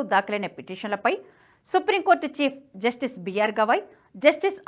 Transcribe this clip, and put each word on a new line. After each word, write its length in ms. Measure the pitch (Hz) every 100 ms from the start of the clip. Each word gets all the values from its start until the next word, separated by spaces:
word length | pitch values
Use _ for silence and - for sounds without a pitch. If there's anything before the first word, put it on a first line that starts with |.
| 233
దాఖలైన 340 | 196 196 208 185 -
పిటిషన్లపై 580 | - 185 214 202 233 381 - _ _ _ -
సుప్రీంకోర్టు 580 | 370 - 392 381 349 302 302
చీఫ్ 200 | 285 269 - 190
జస్టిస్ 360 | 226 240 262 214 180
బీఆర్ 280 | 190 214 220
గవాయ్, 220 | 214 311 392 - _ 190
జస్టిస్ 360 | 285 311 392 392